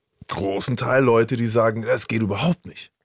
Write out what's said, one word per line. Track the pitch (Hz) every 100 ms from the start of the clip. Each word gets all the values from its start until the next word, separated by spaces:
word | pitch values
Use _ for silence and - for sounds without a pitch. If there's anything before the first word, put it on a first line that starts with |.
| _ - -
großen | - - - - 120
Teil | 120 131
Leute, | 127 113 113 123
die | 117
sagen, | 113 113 110
"Das | 110 123 -
geht | 113
überhaupt | 104 101 160 170 -
nicht." | - - _